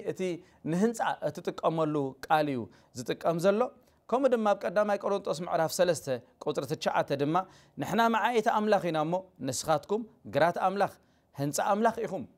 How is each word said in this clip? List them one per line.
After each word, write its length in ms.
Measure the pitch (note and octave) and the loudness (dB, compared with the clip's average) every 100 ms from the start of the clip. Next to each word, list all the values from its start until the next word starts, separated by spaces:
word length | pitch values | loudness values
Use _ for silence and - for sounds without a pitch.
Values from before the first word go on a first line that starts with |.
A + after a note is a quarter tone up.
| G3 | -6
እቲ 140 | D#3 F#3 E3 - _ | -4 -6 -6 -12 _
ንህንጻ 340 | D3 E3+ A3+ A#3 F3+ - | -4 0 0 0 -4 -2
እትጥቀመሉ 680 | D3+ F3+ F3+ E3+ - D#3+ D#3 D3+ C3+ - | -6 -4 -8 -2 0 0 0 0 -4 -6
ቃል 260 | - D#3 D3 | 0 2 2
እዩ 120 | C3 G#2 - _ A#2+ | -2 -6 -14 _ -12
ዝጥቀም 420 | B2 D#3+ F#3 E3 | -8 -2 -2 2
ዘሎ። 220 | F#3 G#3 B3+ - _ _ - | 2 2 0 -4 _ _ -4
ከምኡ 200 | B3+ C4+ | 0 2
ድማ 180 | B3 G#3+ | 2 2
ኣብ 100 | G3+ | 0
ቀዳማይ 380 | - F3+ G#3 G3+ | 0 0 0 0
ቆሮንጦስ 400 | G#3+ G3 G3 F3 | 0 -2 -2 -6
ምዕራፍ 320 | E3+ E3+ D#3+ | -2 0 0
ሰለስተ 340 | - F3 E3 - B2 - _ | 2 2 2 -2 -6 -6 _
ቁጽሪ 240 | - D3+ C3 | -4 -4 -4
ትሽዓተ 420 | D#3 G3+ - D3+ C3+ | -2 0 0 0 0
ድማ 200 | C#3+ F3 F#3+ - _ - | 2 0 -2 -16 _ -8
ንሕና 220 | C#3+ G#3+ A#3 | -2 2 4
መዓየቲ 380 | A3 G#3+ A#3+ A3 | 4 2 2 2
ኣምላኽ 320 | G#3+ G#3+ G3+ | 0 2 2
ኢና 140 | F3 D#3+ | 2 -2
እሞ 140 | D#3 F3+ - - | 0 -2 -6 -8
ንስኻትኩም 640 | C3+ - D3 D3+ - G#3 A3+ _ - | -6 -4 0 -2 0 -4 -4 _ -4
ግራት 300 | C3 E3 F3 | 2 2 4
ኣምላኽ 340 | G3 G3 F#3 - _ _ _ - | -2 0 -2 -2 _ _ _ -6
ህንጻ 220 | C#3+ C#3+ | -4 0
ኣምላኽ 320 | G#3+ G3+ A3+ A3+ | 0 2 2 0
ኢኹም 260 | G3 F3+ A2 | -6 -6 -10